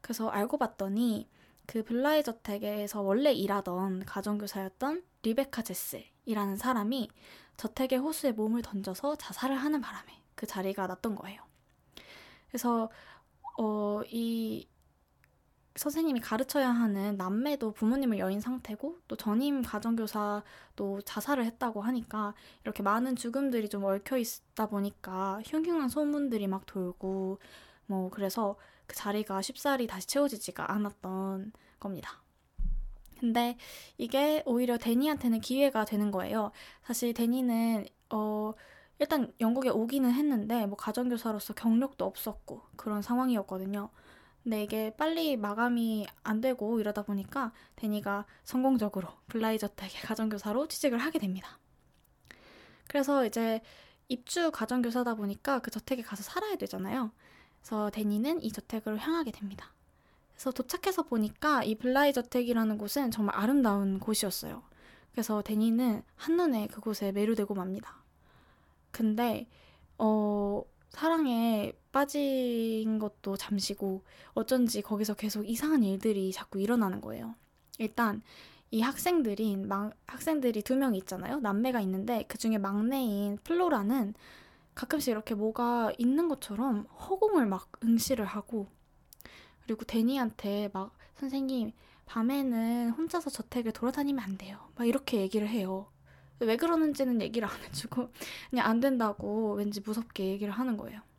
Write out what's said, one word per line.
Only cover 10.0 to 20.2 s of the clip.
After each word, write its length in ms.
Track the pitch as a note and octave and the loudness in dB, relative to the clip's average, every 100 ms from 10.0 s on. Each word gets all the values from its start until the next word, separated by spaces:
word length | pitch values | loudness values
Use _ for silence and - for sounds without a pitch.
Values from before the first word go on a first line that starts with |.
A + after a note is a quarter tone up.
| - - _ | -16 -20 _
그 120 | - G#3 | -12 -8
자리가 400 | G3+ F#3+ G3 F#3 | -4 -2 -2 -4
났던 280 | F#3 A#3 | -4 -6
거예요. 260 | G3+ F#3+ G3 - _ _ _ _ - - - - - _ | -6 -8 -16 -20 _ _ _ _ -20 -20 -20 -20 -20 _
그래서, 420 | B3 A#3+ A#3 A3+ - - - _ _ - - | -4 0 0 0 -6 -20 -20 _ _ -14 -4
어, 420 | A3 G#3+ G#3 G#3 - | -2 0 0 -2 -4
이 600 | A#3 A#3 A3+ A3 A3 - _ _ _ _ _ _ _ _ _ _ - | -4 -2 -2 -2 -6 -10 _ _ _ _ _ _ _ _ _ _ -6
선생님이 440 | D4 D4 E4 B3+ | -4 0 2 0
가르쳐야 480 | - A3 C4 D4 C4 | 0 -2 0 2 2
하는 480 | A#3+ A#3 G3+ G3+ G3+ | 4 2 2 -2 -2
남매도 560 | F#3 G#3 C#4 C#4+ A3+ | -2 0 0 -2 -4
부모님을 460 | G#3+ G#3+ C4 C4 G3+ | 0 2 2 2 0
여인 220 | F#3+ G3 | 0 -2
상태고 580 | A3+ B3+ B3 G#3+ C#4+ F4 _ | -2 -6 -6 -8 -6 -8 _
또 100 | A3 | -6
전임 460 | - G#3+ C#4+ C#4 | 0 2 2 0
가정교사도 1400 | A#3+ G#3 A3+ A3+ A3 G#3+ | -2 -4 0 0 0 -2